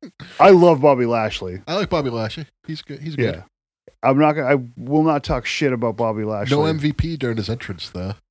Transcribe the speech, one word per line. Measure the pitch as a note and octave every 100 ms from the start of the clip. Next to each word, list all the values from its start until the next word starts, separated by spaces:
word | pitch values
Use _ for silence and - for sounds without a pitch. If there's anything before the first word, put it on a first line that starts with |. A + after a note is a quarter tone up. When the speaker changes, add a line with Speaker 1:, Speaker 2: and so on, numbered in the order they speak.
| B3+ - - -
Speaker 1:
I | F3
love | F#3 F3 D3
Bobby | D3 C3 A#2+
Lashley. | A#2 A2 - F#2 F2+ -
Speaker 2:
I | F#3
like | G3
Bobby | E3+ C3+
Lashley. | A#2 A2 E3 D3+ _ -
He's | D#3
good. | - C#3+
He's | D#3 C#3+
good. | A2+ E2
Speaker 1:
Yeah. | - _ _ _ - -
I'm | B2 C3+
not | D3+
gonna, | D3+ C3 C#3
I | A#2+ A#2+
will | A#2+ D3+
not | D#3+ D3 -
talk | C3 -
shit | - D3
about | B2 A#2 G#2+
Bobby | A#2 G#2+
Lashley. | G#2+ G#2+ G#2+ C#3+
Speaker 2:
No | D#3
M | D#3+
V | D3
P | C#3+ E3 D#3
during | A#2+ A2+
his | F#2+
entrance, | A#2+ - F2+ -
though. | F2+ F#2+ G2+ _